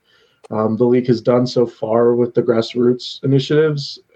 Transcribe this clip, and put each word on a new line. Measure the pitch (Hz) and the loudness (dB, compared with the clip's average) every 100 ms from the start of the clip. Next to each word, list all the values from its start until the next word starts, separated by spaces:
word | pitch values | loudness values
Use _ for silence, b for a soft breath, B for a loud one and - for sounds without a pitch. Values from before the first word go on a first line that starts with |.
| b b b b - | b b b b -10
um, | 110 110 110 | -4 -2 0
the | |
league | 120 123 127 | 2 2 2
has | 113 | -2
done | - 120 127 | 2 0 0
so | - 117 | 0 -2
far | - 110 113 120 | -4 -2 2 2
with | 120 120 | 2 0
the | 127 | 0
grassroots | 117 113 113 120 123 123 - - | 0 0 -2 0 0 0 -6 -8
initiatives. | 139 135 135 151 156 147 143 - _ | 0 0 2 0 0 -2 -8 -14 _